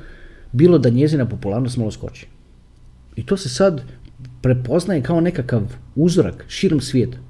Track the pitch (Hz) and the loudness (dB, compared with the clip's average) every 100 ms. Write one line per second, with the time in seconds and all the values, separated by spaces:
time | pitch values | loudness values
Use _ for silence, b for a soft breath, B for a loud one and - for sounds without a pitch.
0 | B B B B B 123 175 165 123 120 | B B B B B 4 6 6 4 2
1 | 147 151 113 98 101 107 127 123 107 - | 2 2 -2 -4 -6 -4 -4 -4 -6 -6
2 | - - - - - - - - - - | -14 -16 -20 -20 -20 -20 -20 -20 -20 -20
3 | - - - 196 135 - 196 147 - B | -18 -12 -4 -4 -4 2 2 2 -8 B
4 | - - - - 127 127 - 156 170 156 | -20 -20 -20 -4 0 0 2 -2 0 -2
5 | 120 170 175 175 127 120 101 - - - | 0 0 0 -2 -2 -2 -2 -8 -10 0
6 | 170 170 90 - - - 196 151 - 131 | 2 4 0 -2 -12 -2 0 0 0 0
7 | 113 - | -2 -4